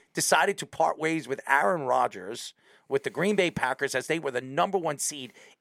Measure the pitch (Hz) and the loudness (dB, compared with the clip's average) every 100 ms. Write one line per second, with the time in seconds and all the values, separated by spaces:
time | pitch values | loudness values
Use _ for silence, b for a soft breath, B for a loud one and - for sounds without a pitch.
0 | b - - 165 190 196 - - 165 151 | b -4 2 4 4 0 -4 0 0 2
1 | 156 160 127 135 - 139 160 180 135 127 | 0 -2 -4 -6 2 4 4 2 2 2
2 | 123 101 92 117 - - b b b 135 | 2 -2 -10 -10 -12 -16 b b b -2
3 | - 110 185 202 175 - 131 131 139 131 | -2 -2 0 2 0 0 -2 0 -2 -2
4 | - 160 143 123 131 139 185 190 165 143 | -2 -2 -2 -4 -4 0 0 0 -2 -2
5 | - 151 127 - B B | -4 -6 -10 -16 B B